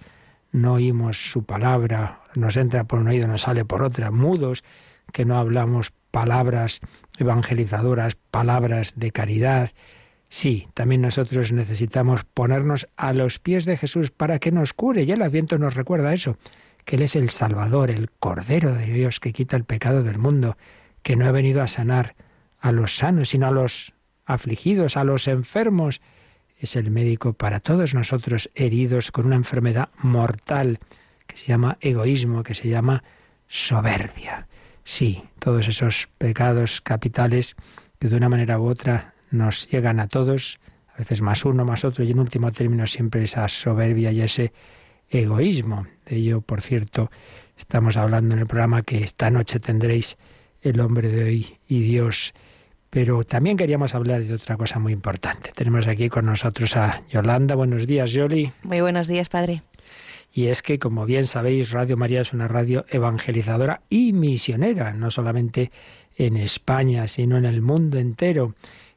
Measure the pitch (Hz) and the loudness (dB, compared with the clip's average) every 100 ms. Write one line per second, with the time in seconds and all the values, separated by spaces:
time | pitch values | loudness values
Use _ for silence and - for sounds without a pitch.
0 | - - - _ _ 127 120 123 123 120 | -18 -20 -20 _ _ 0 2 4 2 2
1 | 117 107 - 123 104 101 117 127 117 110 | -2 -4 -6 -6 -4 -2 0 2 0 -2
2 | 104 - - 123 113 113 123 120 113 117 | -4 -8 -8 -2 0 2 0 0 0 0
3 | 113 123 113 107 - 120 110 - 135 123 | 2 2 0 -2 0 -2 -2 -2 -2 -2
4 | 110 113 147 180 131 127 - - - _ | -2 2 2 2 0 -4 -10 -20 -20 _
5 | - - 120 123 113 120 117 120 110 - | -10 -2 0 2 2 0 2 0 -2 -10
6 | _ 120 120 123 123 120 117 - - - | _ -2 0 2 2 0 -2 -6 -12 -20
7 | - - 123 117 - 117 110 104 120 120 | -16 -2 0 2 0 -2 -2 0 0 0
8 | 117 - _ 113 120 123 120 113 110 - | -2 -6 _ -2 2 2 2 0 -4 -4
9 | 113 - 104 107 131 131 123 - - - | -4 -2 -2 0 2 2 0 -6 -20 -20
10 | - _ _ - 143 107 - - 120 131 | -20 _ _ -4 -2 -2 -4 -2 2 2
11 | 123 139 123 127 113 120 107 107 113 131 | 2 0 0 0 0 0 -2 -2 -2 2
12 | 123 123 - - 123 135 147 143 - - | 2 2 -2 -2 0 2 0 -2 -4 -6
13 | 135 131 127 - 175 180 170 165 143 170 | -2 0 0 -2 -2 -2 0 -2 -2 -2
14 | 143 - 156 156 170 170 147 - 254 226 | -2 -2 -2 0 0 2 0 0 0 2
15 | 143 220 175 156 156 160 147 127 127 175 | 0 0 0 0 0 0 0 -2 -2 0
16 | 143 180 135 110 - - _ _ - 131 | 0 0 -2 -6 -10 -20 _ _ -2 0
17 | 143 151 123 - 113 104 107 139 127 110 | 2 2 0 0 -2 0 0 2 2 0
18 | 110 _ - 90 104 160 151 120 113 120 | -4 _ -6 -4 0 2 2 0 0 0
19 | 127 - 123 110 131 131 117 113 120 135 | 0 -2 -4 -4 -2 -2 -2 -2 2 2
20 | 113 104 131 143 117 - - - _ _ | 2 0 2 2 0 -2 -12 -20 _ _
21 | - 120 127 135 135 139 123 - 117 127 | 0 2 4 4 2 2 0 -2 0 0
22 | 113 - - _ _ _ 127 117 107 - | 0 -6 -20 _ _ _ 0 2 0 0
23 | 151 175 135 135 131 135 123 - - - | 2 2 2 2 2 2 0 -2 -10 -20
24 | _ _ - 127 123 113 170 202 151 139 | _ _ -6 -4 -4 -4 0 2 2 0
25 | 139 135 139 131 120 208 226 185 151 - | 0 0 0 -2 -2 0 2 2 0 -4
26 | _ _ _ _ _ _ 135 123 107 110 | _ _ _ _ _ _ -6 -2 0 0
27 | 117 113 120 110 104 104 - 175 156 127 | 0 0 -2 -2 -2 -2 0 0 2 0
28 | 113 127 120 113 - - 127 117 123 123 | 0 -2 -2 -4 -4 -2 0 2 2 0
29 | - - 123 127 123 127 120 113 147 - | -2 -2 2 2 0 0 0 0 -2 -2
30 | 131 120 117 107 - 143 131 113 - - | 0 2 0 -2 -4 0 0 -2 -8 -20
31 | _ _ - - - 120 123 - 143 120 | _ _ -20 -10 -2 2 2 0 -2 0
32 | 117 139 120 117 113 107 117 117 123 135 | 0 0 0 -2 -4 -6 -2 0 2 0
33 | - _ _ _ _ - - 113 110 95 | -4 _ _ _ _ -8 -2 0 2 0
34 | - - - - - - - - - - | -4 -10 -12 -12 -14 -20 -20 -20 -10 -2
35 | 117 90 - - - 117 107 110 120 - | 0 -2 -8 -6 -2 0 0 0 -2 -2
36 | - - 117 110 123 120 113 - - 110 | -6 -4 -2 0 2 2 0 -4 -4 -4
37 | 117 - 120 123 123 - - - - _ | -2 0 2 2 -2 -8 -20 -20 -20 _
38 | 113 120 123 123 117 113 117 120 131 120 | 0 2 4 2 2 0 0 -2 -2 -2
39 | - _ _ 117 110 - - 131 117 110 | -4 _ _ 0 0 -2 -2 0 2 0
40 | 104 135 127 135 - - - _ _ - | 0 0 0 0 -4 -12 -20 _ _ -10
41 | 113 107 104 104 139 127 123 113 139 123 | -4 0 0 2 2 2 2 0 -2 0
42 | 117 123 123 123 120 110 120 117 110 - | 2 2 2 0 -2 0 0 0 0 -2
43 | 113 113 110 113 104 - 117 110 113 113 | -2 0 -2 -2 -4 -2 0 2 2 2
44 | 113 110 110 - 117 - - - - _ | 2 2 0 0 -2 -4 -20 -20 -20 _
45 | _ 127 107 107 180 156 110 104 95 _ | _ 0 2 2 2 2 -2 -4 -8 _
46 | - 113 113 113 - 104 - 120 107 - | -6 -2 0 0 -2 -6 -2 -2 -2 -2
47 | 113 - - - - - - 117 113 110 | -4 -6 -20 -20 -20 -20 -4 0 2 2
48 | 107 113 113 113 110 117 117 117 107 107 | 2 2 2 2 0 0 2 2 0 -2
49 | 104 - 110 120 110 117 - 110 117 117 | -4 -2 2 2 0 -2 -2 0 2 0
50 | - - - - _ _ 143 117 117 120 | -2 -8 -20 -20 _ _ 0 2 2 2
51 | 110 113 110 113 107 - - 127 113 120 | 2 2 2 0 -2 -12 -2 0 2 2
52 | 117 - - - - - _ _ _ 135 | 2 -2 -6 -12 -20 -20 _ _ _ 0
53 | 123 117 113 139 165 196 160 147 139 127 | 2 2 0 0 2 2 2 0 0 -2
54 | 120 120 110 110 - 107 113 120 110 104 | -2 -2 -2 -6 -6 -4 -2 -2 -2 -2
55 | 98 92 - - - - 120 117 110 107 | -4 -6 -6 -8 -10 -4 0 2 0 0
56 | 120 117 110 107 117 110 113 120 107 - | -2 0 0 0 -2 -2 -2 0 0 -2
57 | - 110 107 123 139 131 127 120 120 143 | -4 -2 2 2 2 2 0 0 0 0
58 | 120 131 147 156 143 - 185 175 180 175 | 0 0 0 0 -2 -6 -4 0 0 0
59 | 165 175 175 175 175 165 - - - - | -2 -2 -2 -2 -2 -4 -10 -20 -20 -20
60 | - - - - 120 123 - 143 127 110 | -20 -20 -8 -2 0 0 -2 -2 -2 -2
61 | 110 131 131 123 123 131 113 120 127 120 | 0 0 0 -2 0 0 0 -2 0 0
62 | 120 127 123 120 113 120 120 127 - 131 | 0 0 -2 -4 -2 0 0 0 -2 0
63 | 117 113 - 117 107 113 135 - _ 208 | 0 0 -2 -2 0 0 0 -2 _ 2
64 | 247 190 151 123 - 117 202 202 110 104 | 2 2 2 0 -2 0 0 0 -2 -4
65 | 117 127 117 120 120 123 123 - - - | -4 -2 -2 0 0 0 -2 -6 -20 -20
66 | _ - 123 110 104 - - 131 131 120 | _ -2 0 0 -2 -4 -2 2 2 0
67 | 110 - 123 127 123 113 117 160 156 135 | -2 -2 0 2 2 2 2 2 2 0
68 | 123 110 180 156 120 - - - - | -2 0 0 2 0 -4 -18 -20 -20